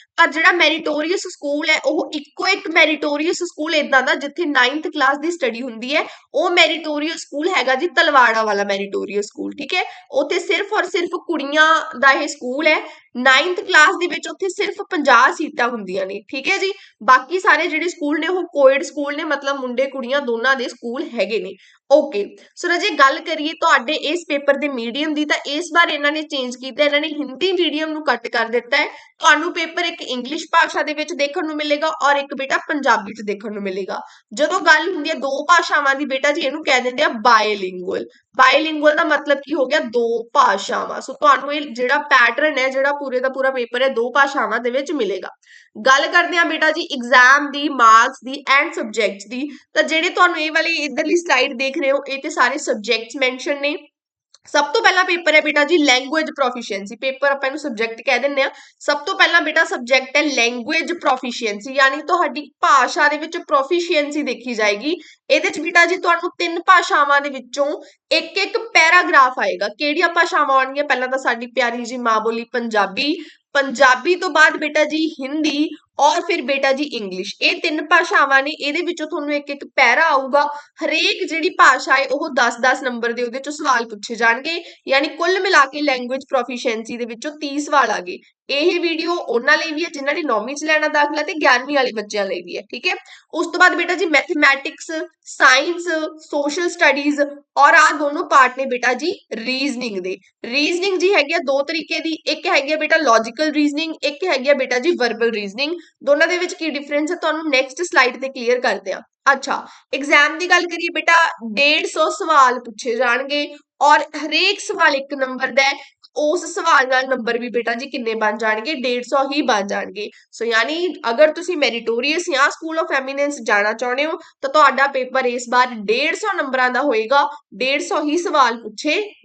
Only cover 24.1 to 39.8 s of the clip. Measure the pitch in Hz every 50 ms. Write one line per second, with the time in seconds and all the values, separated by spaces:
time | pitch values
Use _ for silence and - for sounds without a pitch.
24.1 | 320 349 330 - 294 285 285 277 277 247 - 285 269 233 226 233 220 277 311 311
25.1 | 302 294 302 294 - - - 269 285 302 349 302 294 339 339 330 311 285 285 285
26.1 | 311 311 302 302 294 269 254 247 240 240 254 262 233 285 294 285 285 294 311 320
27.1 | 294 294 269 247 262 254 349 381 359 370 339 302 277 302 311 320 311 311 311 285
28.1 | 240 233 - - - - 226 233 226 240 240 240 277 285 311 302 - - - _
29.1 | _ _ 311 320 302 302 320 349 - 349 330 320 339 349 349 339 339 339 294 -
30.1 | 254 247 233 262 302 339 - - - 339 320 311 - 320 285 294 294 294 302 302
31.1 | 349 262 285 285 - 359 311 311 302 302 302 294 294 294 320 320 311 - 262 285
32.1 | 285 277 277 285 - 247 269 269 - 339 - - 320 285 254 254 226 208 196 214
33.1 | 220 214 214 202 202 202 240 220 214 202 202 190 190 196 190 196 202 - - -
34.1 | - - _ _ 220 220 302 311 359 - 302 330 311 311 208 381 370 302 285 320
35.1 | 311 254 262 277 269 285 294 - 349 339 339 - 330 302 285 269 269 277 294 247
36.1 | 262 269 277 294 294 339 285 269 285 320 311 302 269 247 240 247 247 269 302 339
37.1 | 269 220 214 247 233 214 220 214 208 202 190 185 185 180 180 185 - 302 - -
38.1 | _ _ _ _ _ - 254 262 277 302 311 320 311 302 285 302 302 320 339 311
39.1 | 294 294 294 294 277 277 - 269 302 311 254 247 294 311